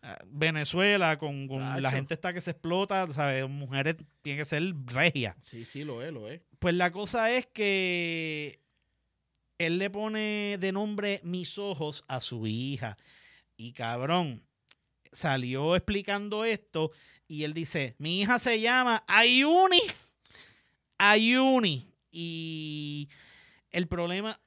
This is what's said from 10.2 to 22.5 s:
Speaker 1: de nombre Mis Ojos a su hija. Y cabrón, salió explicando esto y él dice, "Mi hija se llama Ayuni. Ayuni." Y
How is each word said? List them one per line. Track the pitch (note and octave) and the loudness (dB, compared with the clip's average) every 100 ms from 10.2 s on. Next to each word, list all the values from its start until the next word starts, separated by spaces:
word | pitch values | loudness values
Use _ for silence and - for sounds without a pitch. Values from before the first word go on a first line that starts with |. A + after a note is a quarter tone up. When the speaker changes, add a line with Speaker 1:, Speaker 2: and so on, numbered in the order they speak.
| G#3+ G#3 G3+ G3+ | -2 -2 -2 -2
Speaker 1:
de | F#3+ | -2
nombre | F#3+ G#3+ G#3 G3+ G3 | 0 -2 -2 -2 -2
Mis | E3+ F3+ F3 - | -4 -4 -4 -6
Ojos | G3+ D#3+ D3+ C#3+ - | -6 -4 -6 -6 -6
a | C3 | -6
su | - A#2+ A2 | -6 -4 -4
hija. | A2 C3 C#3 A#2 G2 _ - - - _ _ | -2 -4 -6 -8 -10 _ -20 -20 -20 _ _
Y | A#2 | -16
cabrón, | - A#2 A#2+ C3+ F3 E3 A2+ _ _ _ - _ _ _ | -6 -4 -2 0 0 0 -6 _ _ _ -20 _ _ _
salió | - D#3+ C3+ B2 C3 D3+ F3+ | -6 -2 0 -2 -2 2 2
explicando | - G3+ G3+ G3+ G#3 G#3+ | 2 -2 -2 -4 -2 -2
esto | A3+ G#3+ _ D#3+ D#3 - - - _ | 0 -2 _ -2 -2 -4 -20 -20 _
y | D3+ | -6
él | D3+ | -6
dice, | D#3 E3 E3+ C3 - | -4 -4 -2 -4 -6
"Mi | D3+ F3+ | -4 0
hija | G3+ B3 | 2 2
se | B3+ A3+ | 2 2
llama | A3 B3+ B3 A3+ - | 2 2 2 0 4
Ayuni. | G3+ A#3 B3 C#4+ F4 F#4+ F4+ D4+ - - _ _ - - _ _ _ _ _ | 6 8 6 6 6 8 6 2 -6 -16 _ _ -20 -20 _ _ _ _ _
Ayuni." | G3+ G#3+ A3 B3+ C4 C4 G#3+ C#3 - _ _ | 6 6 6 6 6 6 4 0 -6 _ _
Y | E3 E3+ E3 D#3+ | -10 -8 -6 -8